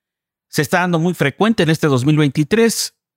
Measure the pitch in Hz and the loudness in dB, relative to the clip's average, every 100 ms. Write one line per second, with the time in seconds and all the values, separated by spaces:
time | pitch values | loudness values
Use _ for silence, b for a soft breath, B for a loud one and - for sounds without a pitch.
0 | _ _ _ _ _ - 147 180 180 170 | _ _ _ _ _ -6 -2 0 0 0
1 | 170 175 - - 214 226 156 160 156 131 | -2 -2 -2 0 0 2 0 0 0 2
2 | 131 151 147 156 147 220 226 - - - | 2 2 0 0 0 2 0 0 -8 -12
3 | _ | _